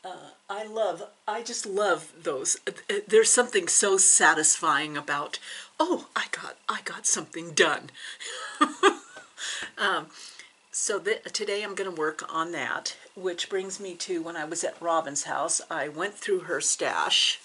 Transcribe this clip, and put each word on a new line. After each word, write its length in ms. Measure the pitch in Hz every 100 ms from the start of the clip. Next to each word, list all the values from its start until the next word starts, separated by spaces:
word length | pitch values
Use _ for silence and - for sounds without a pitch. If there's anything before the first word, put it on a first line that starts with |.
Uh, 280 | 190 180 147 - -
I 160 | 202 214
love, 440 | 220 196 170 - _ -
I 140 | 220
just 240 | 233 233 220
love 460 | 196 208 160 - 160
those. 360 | 170 135 - - -
Uh, 40 | - -
uh, 100 | 202 202
there's 240 | 220 220
something 360 | - 240 202 170
so 300 | - 208 190
satisfying 1000 | - - 165 156 156 - 165 143 151 147
about, 420 | 147 143 147 - - - - -
"Oh, 300 | 330 330 - -
I 100 | -
got, 260 | - - - -
I 120 | 208
got 240 | - 185 -
something 440 | 196 151 165 170
done." 380 | 151 165 139 135 - - - - - - -
<laughs> 420 | 302 - 392 - - - - - - - - -
Um, 300 | 202 170 156 - - - - _ _
so 280 | - - 202
th-, 240 | 175 214 -
today 300 | - 208 202
I'm 120 | 208 196
gonna 160 | 190
work 320 | 165 156 156 -
on 180 | 160 165
that, 420 | 165 120 - - - - -
which 340 | 185 170 -
brings 300 | 196 190 -
me 140 | 196 170
to 260 | - 175
when 140 | 165 170
I 100 | 156
was 180 | 165
at 180 | - -
Robin's 420 | 170 165 147 143
house, 380 | 165 135 160 - -
I 180 | 165 147
went 260 | 151 196 -
through 260 | - 190
her 200 | 160 139
stash 760 | - - 143 85 76 - - -